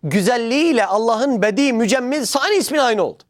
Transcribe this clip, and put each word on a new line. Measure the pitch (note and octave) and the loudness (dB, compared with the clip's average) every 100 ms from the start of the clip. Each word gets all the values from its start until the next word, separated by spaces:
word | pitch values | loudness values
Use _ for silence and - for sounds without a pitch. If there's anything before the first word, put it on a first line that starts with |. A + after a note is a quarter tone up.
Güzelliğiyle | D3+ F#3 F#3+ B3 A3+ C4+ E4 B3 F#3 | -4 0 0 0 0 0 2 2 2
Allah'ın | G3+ A3+ A3+ C#4 A#3 | 0 0 0 0 0
Bedi, | G#3+ G3+ C#4 | 0 2 0
Mücemmil, | A3+ A3+ C4 B3 D4 A#3 | 2 0 0 -2 -4 -2
Sani | C#4 D#4 G4+ | -2 0 0
ismine | - D4 | 0 0
aynı | B3+ G#3+ | 0 0
oldu. | D3 - _ | -2 -4 _